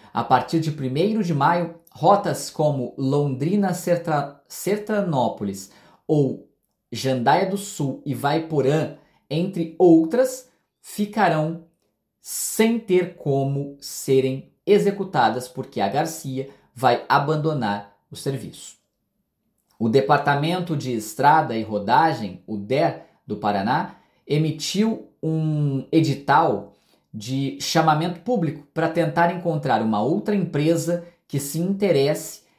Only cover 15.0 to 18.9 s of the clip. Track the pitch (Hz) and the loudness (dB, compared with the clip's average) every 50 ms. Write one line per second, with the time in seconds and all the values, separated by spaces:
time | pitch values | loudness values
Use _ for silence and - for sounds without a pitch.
15 | 190 185 - 143 120 110 110 123 - - - - 104 - - 113 101 98 104 143 | -6 -4 0 2 2 2 2 -2 -8 -10 -10 -12 -12 -8 -4 -2 -2 -2 0 -2
16 | 160 160 - - - 139 131 131 135 - - _ _ _ - - 117 123 120 123 | -4 -4 -6 -10 -10 -8 -8 -8 -8 -10 -12 _ _ _ -6 0 2 2 2 2
17 | - - 127 147 143 143 156 151 143 160 151 139 113 104 101 104 - - _ _ | 2 2 2 2 2 2 -2 0 0 -2 -2 -2 -2 -2 -4 -4 -6 -12 _ _
18 | _ - - - - 143 135 127 110 - - - - - - _ _ _ | _ -20 -16 -10 -6 -6 -6 -6 -8 -12 -16 -16 -20 -20 -20 _ _ _